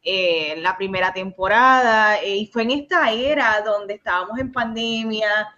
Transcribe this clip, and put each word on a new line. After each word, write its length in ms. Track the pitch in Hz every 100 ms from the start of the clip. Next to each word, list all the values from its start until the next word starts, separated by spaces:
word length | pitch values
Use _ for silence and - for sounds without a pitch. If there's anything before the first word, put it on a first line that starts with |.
eh, 540 | 170 190 180 165 151 156
la 180 | 175 202
primera 380 | 196 190 185
temporada, 1000 | 185 190 185 190 214 262 262 247 220 214 208
eh, 160 | 185 196
y 100 | 214
fue 160 | 240
en 80 | 226
esta 380 | 285 285 359 269
era 520 | 220 262 294 233 214
donde 300 | 214 208 202
estábamos 440 | 202 - 185 185 233
en 140 | 262
pandemia 960 | 254 226 226 233 226 220 214 214 214 208